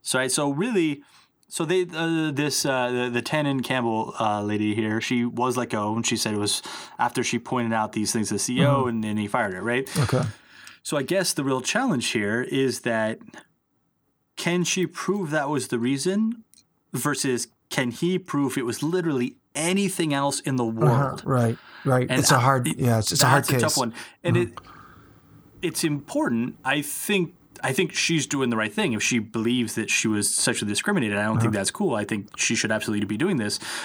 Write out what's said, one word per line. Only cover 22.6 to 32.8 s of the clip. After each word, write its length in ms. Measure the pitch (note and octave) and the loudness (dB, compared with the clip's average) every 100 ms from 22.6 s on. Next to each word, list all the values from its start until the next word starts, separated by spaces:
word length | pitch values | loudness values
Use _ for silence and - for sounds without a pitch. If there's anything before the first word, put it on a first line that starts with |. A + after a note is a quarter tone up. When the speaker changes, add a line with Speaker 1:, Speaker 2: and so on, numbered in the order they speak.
| B2 | 2
Speaker 1:
it, 100 | - | 0
Speaker 2:
yeah, 200 | B2 A2+ | 2 2
it's, 140 | G#2+ | 2
it's 100 | C#3 | 2
a 40 | B2+ | 6
hard 180 | C3+ | 4
Speaker 1:
that's 60 | - | 4
a 60 | C3 | 2
tough 100 | A2 | 2
Speaker 2:
case. 20 | - | 2
Speaker 1:
one. 160 | A#2+ A2 - - | 0 -4 -16 -6
And 140 | F3 E3+ | 2 2
Speaker 2:
Mm-hmm. 160 | F3 - | 2 -4
Speaker 1:
it, 0 | - - - - - - - - - - | -20 -20 -20 -20 -20 -20 -20 -20 -20 -6
it's 200 | F3 D#3 | -4 -2
important. 720 | D#3+ D3 - C#4+ D#4 A#2 B2 - | -2 -2 -2 -2 0 0 -2 -4
I 180 | C3 C#3+ | -2 -2
think, 520 | C#3+ - - F#3+ F3 - - - | -2 -8 -2 0 0 -6 -20 -8
I 100 | C3 | -4
think 200 | C3+ F3+ | 0 0
she's 320 | - - E3 C3+ | 0 0 0 0
doing 240 | D3 B2+ | 0 0
the 60 | A#2 | 0
right 160 | G#2+ | 0
thing 200 | - G3+ | 0 -2
if 100 | G#2+ | 0
she 160 | - B2 | 0 0
believes 560 | A2 A#2 A2+ B2 A2+ - | -2 -2 0 0 0 -2
that 120 | G#2+ | -2
she 180 | - A2+ | 0 2
was 240 | G#2+ G2+ | 0 0
sexually 380 | - - A2+ G#2 | 0 0 0 -2
discriminated. 460 | G#2 - G3+ A2+ G2+ | -2 0 2 2 0
I 60 | |
don't 120 | G#2 A2 | 2 2
think 100 | A2+ | 2
Speaker 2:
Uh-huh. 60 | G#2 | 2
Speaker 1:
that's 100 | G2 | -2
cool. 240 | - G3 | 0 0
I 100 | A2+ | 0
think 320 | G#2 A2 G2+ - | -2 -4 -6 -4
she 180 | - | 0
should 160 | A2+ A2 | 0 0
absolutely 360 | A2 | 0